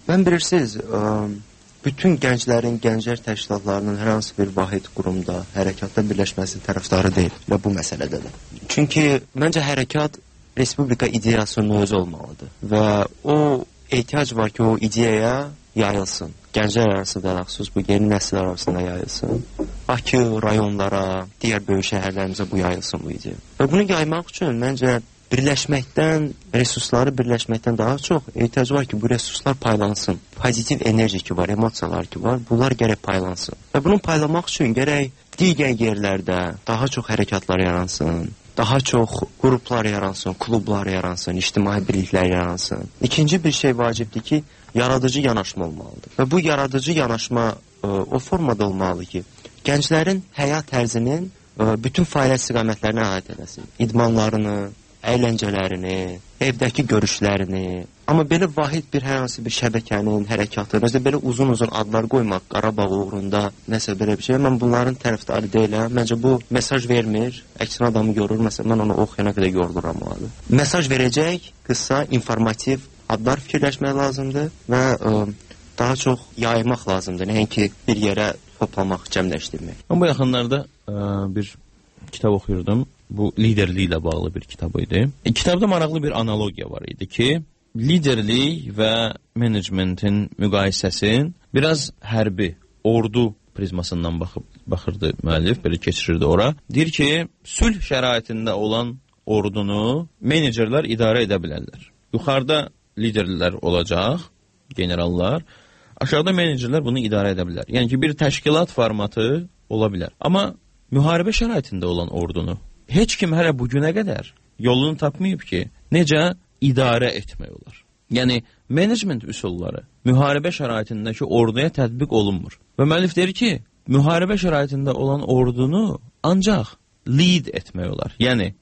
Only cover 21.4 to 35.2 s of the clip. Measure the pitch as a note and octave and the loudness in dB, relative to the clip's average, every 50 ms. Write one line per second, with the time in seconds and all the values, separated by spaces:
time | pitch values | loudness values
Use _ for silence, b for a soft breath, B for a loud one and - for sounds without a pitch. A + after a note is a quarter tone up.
21.4 | - A#2 A2 G#2 G2 G2 G2 F#2+ F#2 - - G2+ F#2 G2 F#2+ G2+ F#2+ F#2+ F#2+ F#2 | -4 -2 -2 -2 0 0 0 0 0 -2 -2 -2 -2 -2 -2 -2 -4 -4 -2 -4
22.4 | G#2 F#2+ - F#2+ F#2 F2+ F2+ F2+ F2+ - - E2 - D2+ - - - - - - | -4 -2 0 0 0 0 -2 -2 -6 -6 -8 -6 -6 -8 -10 -8 -10 -12 -12 -12
23.4 | - - - - C3+ C#3 D3+ F#3+ G#3 F#3+ F#3+ E3 D#3 D#3 D#3+ E3 F3 - - - | -16 -20 -2 0 0 4 4 4 4 4 2 0 0 0 -2 -4 -6 -8 -8 -4
24.4 | F#3+ D#3+ B2 A#2 A#2+ C3 C3+ B2+ B2+ B2+ B2 A#2+ - - - - _ _ - B2 | -2 -2 0 0 0 -2 -2 0 2 2 2 2 -2 -6 -20 -20 _ _ -2 0
25.4 | C3+ C#3+ C#3+ C3 - - D3+ C#3 B2+ - - - D#3 D#3 D#3+ D#3 D3+ C#3+ C3 - | 2 2 0 0 0 0 -2 -2 -2 -2 0 0 2 2 2 2 0 -2 -6 -10
26.4 | - - - A#2+ B2 A#2+ - A#2+ A#2 - - A#2+ B2+ C#3 C3+ C3 B2 A#2+ A#2+ A2+ | -16 -4 0 0 0 0 0 -4 -2 0 2 2 2 2 2 0 0 0 0 -2
27.4 | - - A2+ A2+ - B2 A#2 A2 A2 A2+ C3 C#3+ C#3+ - F#3 D#3 C3+ - - - | 0 -2 -4 -2 0 -2 0 0 2 0 0 -2 0 0 0 0 -2 -4 -4 -2
28.4 | A#2 A#2 - C#3 B2+ A#2+ C#3 C#3+ C3 B2+ - G#2+ G#2 A#2 A#2+ A#2 - - - - | -2 0 2 0 0 2 2 0 0 -2 -4 -2 0 0 0 0 -2 -4 -8 -4
29.4 | - C#3 C3+ C3+ - B2 A2 G#2 G#2 G2+ G#2 - - - F#2 - - - - - | -2 -2 -2 0 0 0 2 2 2 0 0 -2 -2 -2 -4 -4 -4 -16 -14 -2
30.4 | - B2+ A#2 A2+ A2+ - D3 - - A2+ A2 A2 A2 A2 G2 F#2+ - - F2+ F2 | 0 0 0 0 0 -2 -2 0 2 2 4 4 4 2 2 -2 -4 -4 -2 -2
31.4 | F2+ F2 G#2 G#2 A2+ A2+ A2 - - E2+ E2+ E2+ F2 - - - - A2+ B2 B2+ | 0 0 0 0 0 0 0 -2 -4 -4 -2 -4 -4 -6 -8 -4 -2 0 -2 -2
32.4 | A#2 - A#2 A#2 B2+ C3+ C3 A2+ B2 A2 A2 - - - F#2+ F#2+ F#2 F#2 F2+ F2+ | 0 0 2 2 2 2 2 2 2 0 0 0 -2 -2 -2 -2 -2 -2 -6 -8
33.4 | - - - - - - - D3 C#3 E3 G#3 G#3 - - E3 D3+ D3+ D3 D#3+ E3+ | -8 -12 -12 -14 -18 -4 -4 0 2 4 2 2 2 2 0 2 2 2 0 -2
34.4 | F3 - - - D#3+ A#2+ A2+ B2 C3+ C#3+ D3 C#3+ C#3 C3 C3 _ | -2 -4 -2 0 0 2 2 2 2 2 2 0 -2 -4 -6 _